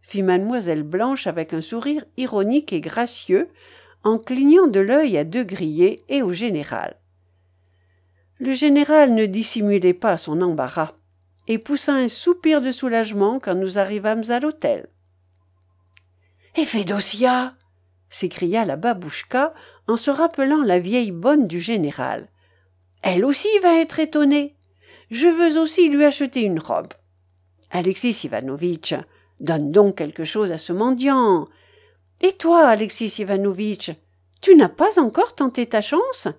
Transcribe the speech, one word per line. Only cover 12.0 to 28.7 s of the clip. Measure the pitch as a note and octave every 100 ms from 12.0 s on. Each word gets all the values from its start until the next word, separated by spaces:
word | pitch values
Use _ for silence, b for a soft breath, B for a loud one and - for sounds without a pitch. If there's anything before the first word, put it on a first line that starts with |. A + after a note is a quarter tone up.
| A#3+
soupir | - F4 F4 D#4+ D4+
de | C4
soulagement | B3+ C4 A3+ G#3+ G3+ G3 C4
quand | G#3 F3+
nous | F#3+ G3
arrivâmes | F#3+ G#3 G#3 A3 A3+
à | A#3+
l'hôtel. | D4 D4+ - E2+ - _ _ _ _ _ _ _ _ _ _ _ _ _ _ _ _ -
Et | D#4
Fédosia ? | A3+ F#3 G3+ F#3+ G3+ B3 B3+ B3+ _ _ _ _ _ _
s'écria | - F#3 - F3 A3 G3+
la | C#3
babouchka | A3+ G#3 D#3+ - - B3+ D4+ D#4+ b b -
en | A#3
se | C#4+
rappelant | C#4 E4 E4 C4+ D4+
la | A#3+ F3+
vieille | F3 B3 A3
bonne | E3+ A3 D4+ G#3
du | E3+
général. « | E3+ A3+ D3 C#3 B2+ A2 - _ _ _ _ _ _ _
Elle | F#3+ F3+ B3+
aussi | C#4 G#4 G#4
va | F4+ E4
être | D#4+ -
étonnée. | D#4 D4+ C#4+ D4 C#4+ _ b b b b b
Je | A3+ E4+
veux | E4 E4+ D4+
aussi | D#4+ F#4 E4
lui | C#4+
acheter | D4 C#4 C4+ C4
une | G#3 E3
robe. » | - F2 E2 - _ _ _ _ _ _ _
Alexis | F3+ F3+ F#3+ B3 A3
Ivanovitch, | C3+ A2 C3 C#3+ F3